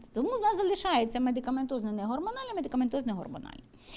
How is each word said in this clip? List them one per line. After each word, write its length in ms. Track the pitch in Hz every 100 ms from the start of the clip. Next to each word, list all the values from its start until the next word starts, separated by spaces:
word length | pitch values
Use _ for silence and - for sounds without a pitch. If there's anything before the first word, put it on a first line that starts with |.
| -
Тому 160 | 214 302
в 120 | 494
нас 160 | 415 392
залишається 640 | 381 392 381 285 226 247
медикаментозне 720 | 254 247 254 262 262 262 214
негормональне, 640 | 208 208 262 381 508 523 403
медикаментозне 580 | 269 254 254 269 240
гормональне. 500 | 190 160 135 - - - - -